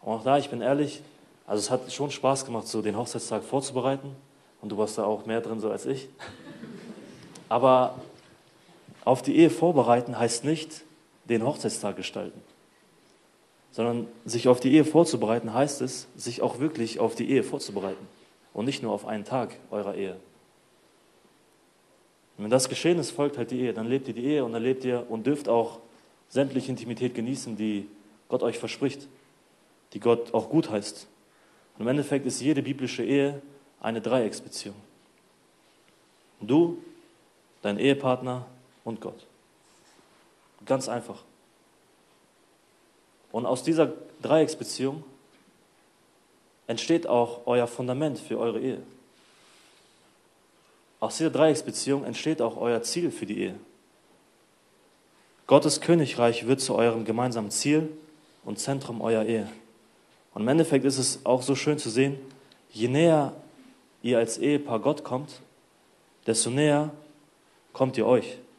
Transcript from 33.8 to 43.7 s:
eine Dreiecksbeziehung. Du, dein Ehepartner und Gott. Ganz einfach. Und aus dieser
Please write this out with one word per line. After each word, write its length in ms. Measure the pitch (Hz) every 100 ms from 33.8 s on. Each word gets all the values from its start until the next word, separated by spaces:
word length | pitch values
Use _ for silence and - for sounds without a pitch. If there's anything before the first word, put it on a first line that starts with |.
eine 180 | 110 113
Dreiecksbeziehung. 720 | 107 127 110 - - - 104 101 - _ _ _ _ _ _ _ _ _ _ _ _ _ _ _
Du, 420 | 107 139 170 170 - - _ _ _ _ _ _
dein 160 | 101 101
Ehepartner 680 | 135 135 131 127 127 127 123 - _ _
und 180 | - 110
Gott. 260 | - - - _ _ _ _ _ _ _ _ _ _ _ _ _ -
Ganz 220 | 269 -
einfach. 360 | 120 - 98 - _ _ _ _ _ _ _ _ _ _ _ _ _ _ _ _ _ _ _ _
Und 140 | 113 120
aus 160 | 127
dieser 300 | -